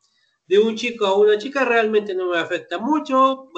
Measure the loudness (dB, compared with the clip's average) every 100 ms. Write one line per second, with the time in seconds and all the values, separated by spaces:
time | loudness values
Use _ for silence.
0 | _ _ _ _ 0 2 2 0 -6 -2
1 | 0 4 4 2 -2 -2 0 2 2 0
2 | -2 -4 -2 -2 -2 -6 -6 -6 -2 -4
3 | 0 2 2 0 -8